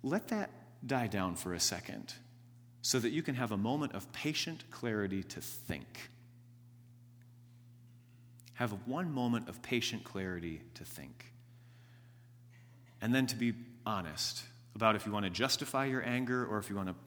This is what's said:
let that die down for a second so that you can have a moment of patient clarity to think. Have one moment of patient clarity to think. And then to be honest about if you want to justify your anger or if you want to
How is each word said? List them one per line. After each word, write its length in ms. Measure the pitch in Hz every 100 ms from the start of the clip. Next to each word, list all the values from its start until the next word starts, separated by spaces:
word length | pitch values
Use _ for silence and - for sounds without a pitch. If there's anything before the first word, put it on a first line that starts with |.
let 240 | 127 185 -
that 240 | 214 - - - - 127
die 220 | 135 113
down 280 | 98 92 85
for 200 | 92 85
a 40 |
second 540 | - 90 - - - - - - - - - -
so 160 | - 131
that 100 | 113
you 140 | 151
can 100 | 156
have 180 | 127 117
a 60 | 101
moment 360 | 110 143 143
of 180 | 98 -
patient 500 | - 147 151 - 160 -
clarity 540 | - 120 107 101 95
to 180 | 90 -
think. 720 | - - - 73 - - - - - - - - - - - - - - - - - - - - - - - - - - -
Have 180 | - 123 98 117
one 260 | 139 180
moment 380 | 135 123 117 113
of 140 | -
patient 400 | - 123 117 110
clarity 580 | - 95 95 87 82 80 - -
to 100 | 85
think. 480 | - 67 - - - - - - - - - - - - - - - - - - -
And 140 | 110 131
then 100 | 127
to 100 | 113
be 180 | 120 113 - -
honest 600 | - 104 85 78 - - - - - 107
about 200 | 110 107
if 120 | 104
you 40 |
want 140 | 104 98
to 60 |
justify 540 | 90 131 - 139 135 135
your 200 | 131 120
anger 400 | 123 123 127 123
or 140 | 107
if 100 | 98
you 60 | 101
want 140 | 92
to 60 | 85